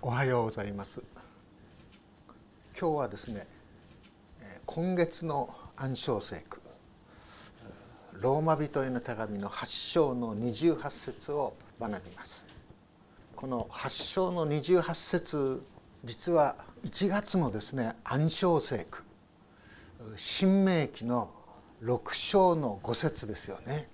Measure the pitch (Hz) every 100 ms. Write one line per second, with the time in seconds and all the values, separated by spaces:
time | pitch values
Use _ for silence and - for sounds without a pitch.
0 | 131 123 135 123 113 110 101 101 98 -
1 | - - - - - - - - - -
2 | - - - - - - - - 175 151
3 | 123 98 - 107 85 - - - - -
4 | - - - - - - - - 175 180
5 | 170 - 165 143 127 - - - 135 127
6 | - 110 - 85 - - - - - -
7 | - - - - - - 113 - - -
8 | - 87 113 143 160 151 147 143 131 127
9 | 123 113 110 101 101 - 120 - - 175
10 | 147 123 117 104 120 107 170 156 143 -
11 | - - - 147 127 - - - 117 101
12 | 90 90 - - - - - - - _
13 | - - - - 131 123 110 - 139 -
14 | - - 185 175 151 151 139 180 160 165
15 | - 175 160 151 135 131 - - - -
16 | 120 113 - 170 143 - - - - -
17 | 196 196 208 185 143 104 - 135 113 -
18 | - 127 160 - 185 165 - 117 - -
19 | - - - _ - - - - - -
20 | 110 107 - - 190 190 190 175 147 -
21 | 117 123 101 - - - - - 113 123
22 | - - - 202 185 165 135 101 - 117
23 | 160 - 107 104 - 95 - 151 151